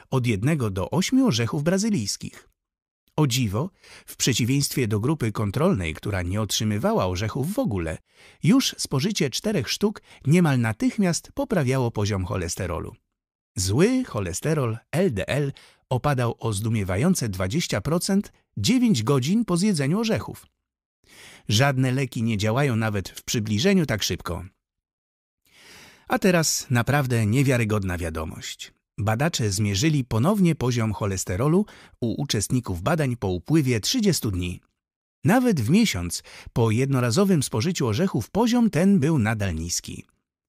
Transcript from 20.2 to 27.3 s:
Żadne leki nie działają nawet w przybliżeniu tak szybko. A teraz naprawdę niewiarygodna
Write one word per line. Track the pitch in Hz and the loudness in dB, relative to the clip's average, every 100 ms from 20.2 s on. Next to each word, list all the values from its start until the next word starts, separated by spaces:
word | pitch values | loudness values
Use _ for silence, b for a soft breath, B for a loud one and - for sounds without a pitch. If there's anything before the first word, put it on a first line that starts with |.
| - - - _ _ _ _ _ B B B B B | -4 -14 -20 _ _ _ _ _ B B B B B
Żadne | 107 139 131 131 | 2 2 2 0
leki | 131 131 127 | 0 -2 -2
nie | 113 104 | -2 0
działają | 107 123 143 110 | 0 0 0 0
nawet | 110 101 - | 0 -2 -6
w | - | -12
przybliżeniu | - 127 107 104 190 190 135 | -6 -4 0 0 4 2 2
tak | 107 | -2
szybko. | - 87 - 82 85 _ _ _ _ _ _ _ _ _ B B B B B B B | -4 -4 -6 -10 -10 _ _ _ _ _ _ _ _ _ B B B B B B B
A | - | 0
teraz | 190 175 156 - - | 4 4 2 -2 0
naprawdę | 120 117 143 127 117 | 0 2 2 2 2
niewiarygodna | 104 | 2